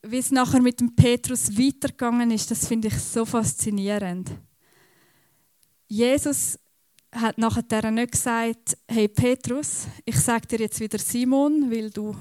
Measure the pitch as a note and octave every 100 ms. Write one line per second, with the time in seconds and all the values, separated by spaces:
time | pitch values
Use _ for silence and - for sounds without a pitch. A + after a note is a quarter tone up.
0 | A3 B3 B3 C4 B3+ C4 B3 B3 A#3+ -
1 | A#3+ A#3+ A#3+ B3+ - G#3 C4+ C4 C#4+ -
2 | A#3+ A#3+ A#3+ A3 - A#3 - A3+ G#3+ -
3 | - A#3+ A3+ A#3 G#3+ - A3+ G#3 G3 G#3
4 | F#3+ F3+ F#3 - - _ _ _ _ _
5 | _ _ _ _ _ _ _ _ _ G#3
6 | A#3+ C#4+ D4 C#4+ - - _ _ _ _
7 | _ A#3 A3+ A3 A3+ A#3 A3+ A3 A3 A3
8 | A#3+ - - A3+ A3+ A3+ - - - A3+
9 | G#3 - B3 B3+ - B3+ D4+ - - -
10 | - A3+ - A#3 - A3+ G#3+ - A3 G#3
11 | - A#3+ B3+ C4+ D4 D4+ C4+ A3+ G#3+ G#3
12 | G#3+ G3+